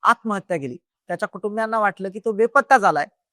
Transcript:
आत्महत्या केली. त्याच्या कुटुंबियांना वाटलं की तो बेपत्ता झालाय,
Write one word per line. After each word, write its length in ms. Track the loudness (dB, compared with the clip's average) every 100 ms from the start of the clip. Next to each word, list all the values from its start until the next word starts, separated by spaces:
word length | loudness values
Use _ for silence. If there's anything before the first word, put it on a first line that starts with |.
आत्महत्या 540 | 0 0 -2 -6 -4 -6
केली. 200 | -6 -12 _ _ -10
त्याच्या 180 | -6 -6
कुटुंबियांना 500 | -6 -8 -4 -4 0
वाटलं 300 | -2 -2 -8
की 100 | -6
तो 120 | -4
बेपत्ता 460 | 0 2 2 4 4
झालाय, 280 | 4 2 -2 _ _